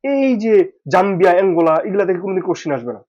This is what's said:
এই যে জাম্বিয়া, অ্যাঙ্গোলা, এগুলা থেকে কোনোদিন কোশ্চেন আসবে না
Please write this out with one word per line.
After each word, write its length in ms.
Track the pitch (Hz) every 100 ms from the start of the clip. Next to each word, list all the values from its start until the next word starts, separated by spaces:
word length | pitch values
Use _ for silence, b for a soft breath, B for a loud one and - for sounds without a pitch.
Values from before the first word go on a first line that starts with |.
এই 280 | 269 277 269 233
যে 100 | 220 208 180 _ 143
জাম্বিয়া, 400 | 185 196 185 185 175
অ্যাঙ্গোলা, 380 | 196 170 165 156 208
এগুলা 180 | 196 190
থেকে 120 | 175
কোনোদিন 200 | 190 185 180
কোশ্চেন 260 | 165 160 135
আসবে 160 | 120
না 40 | 107